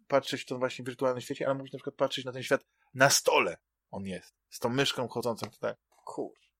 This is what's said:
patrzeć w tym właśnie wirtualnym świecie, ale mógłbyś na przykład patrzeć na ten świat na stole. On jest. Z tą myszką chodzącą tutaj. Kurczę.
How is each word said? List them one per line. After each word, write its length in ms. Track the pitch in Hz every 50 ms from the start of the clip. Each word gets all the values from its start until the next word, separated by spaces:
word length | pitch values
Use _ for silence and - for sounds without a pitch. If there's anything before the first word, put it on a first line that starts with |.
| _
patrzeć 340 | - 143 135 - - 139 123
w 40 | -
tym 140 | - 135 123
właśnie 260 | 131 127 - - 123
wirtualnym 360 | 131 123 - 139 127 123 123
świecie, 240 | - - 139 - 165
ale 80 | 135 139
mógłbyś 200 | 135 135 131 -
na 40 |
przykład 180 | 131 - - -
patrzeć 300 | - 139 135 - 135 127
na 60 | 127
ten 120 | 120 131 120
świat 220 | - 139 127 _ _ _ _ _ _ -
na 160 | 127 131 139
stole. 480 | - - - - 156 143 117 90 82 - _ _ _ _ _ -
On 140 | - 98 98
jest. 280 | 95 90 85 - - _ _ _ _
Z 100 | - -
tą 100 | - 117
myszką 380 | 123 139 139 - - 135 123
chodzącą 420 | 110 - 120 113 120 110 - - 110
tutaj. 240 | - - 117 110 107 _ _ _ _ _ -
Kurczę. 360 | - - - 113 - - _ _ _ _